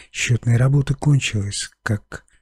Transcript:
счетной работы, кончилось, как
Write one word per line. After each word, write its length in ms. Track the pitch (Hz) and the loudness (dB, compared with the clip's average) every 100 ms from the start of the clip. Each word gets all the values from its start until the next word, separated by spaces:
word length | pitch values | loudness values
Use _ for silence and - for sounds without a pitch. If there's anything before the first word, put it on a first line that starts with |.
| - | -16
счетной 460 | - - 117 120 117 | -8 -2 0 2 2
работы, 380 | 131 143 135 | 4 2 0
кончилось, 760 | 139 147 139 - 107 101 - - _ | 0 2 2 2 -4 -4 -6 -10 _
как 400 | - 104 - - _ _ | -6 -6 -6 -20 _ _